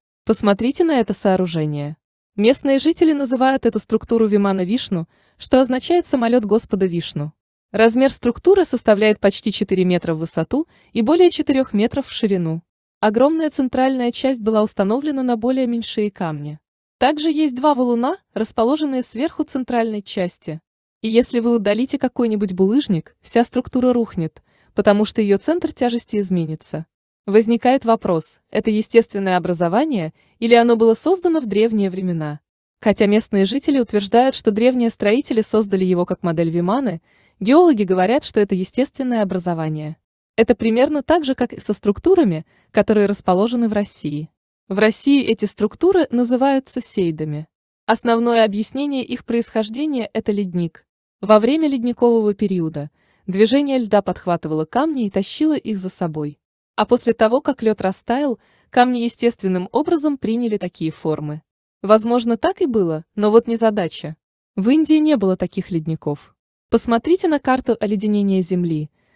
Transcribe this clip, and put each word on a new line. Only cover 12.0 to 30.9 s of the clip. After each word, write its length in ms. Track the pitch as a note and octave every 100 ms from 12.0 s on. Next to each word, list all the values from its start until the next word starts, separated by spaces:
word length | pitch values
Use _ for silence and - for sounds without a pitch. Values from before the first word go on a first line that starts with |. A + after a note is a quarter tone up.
| -
в 60 |
ширину. 500 | - G#3 F#3+ D#3+ E3 - _ _ _
Огромная 500 | G#3+ A3 C#4 D#4+ D#4
центральная 600 | - C4 B3+ C4 C4 A#3+
часть 300 | - C4 B3
была 220 | G#3+ A3
установлена 600 | G#3+ - G3 B3+ D4+ C4+
на 140 | B3+ A3+
более 320 | A#3+ C4 B3
меньшие 420 | A#3 - - G#3
камни. 480 | - E3+ D3 D3 D3+ _ _ _ -
Также 320 | B3 D4+ D#4+
есть 240 | D4+ D#4
два 200 | B3 D4
валуна, 440 | B3+ B3 A#3 B3+ F#4+ _
расположенные 680 | A#3 A3 - A#3 D4+ D4+ C4
сверху 420 | - A3+ D#4 -
центральной 580 | D4+ C4 B3 A#3+ A3+ G#3
части. 580 | - G3+ F3 - - D#3 - _ _ _
И 80 | A3
если 300 | A3+ B3+ A#3+
вы 160 | A#3
удалите 420 | A#3 G3+ G#3 C4 C4+
какой-нибудь 580 | B3+ - A#3 G#3+ G3+
булыжник, 600 | F#3 F#3+ C4 C#4+ E3 - _
вся 240 | - A#3
структура 480 | A#3+ B3 - B3+ B3
рухнет, 500 | B3 A3+ F3+ D#3+ - _ _ _
потому 300 | - G#3 G3+
что 180 | G#3+ -
её 160 | G3+ G3
центр 340 | - E4 -
тяжести 460 | - A#3+ A#3 - G#3
изменится. 680 | F#3+ F3+ D#3 D#3 - D3+ D#3+ _ _ _
Возникает 600 | - G#3 A3 A#3 B3 C4
вопрос, 560 | A3+ A3+ G3+ D#3+ - - _
это 200 | G#3+ A3
естественное 640 | G#3+ - A3+ A3+ G3+ F#3+ F3+
образование, 760 | F3+ E3+ E3+ G#3 D#4+ A3 D#3 - _ _
или 140 | A3+
оно 220 | A#3 A#3+ A3+
было 180 | A3+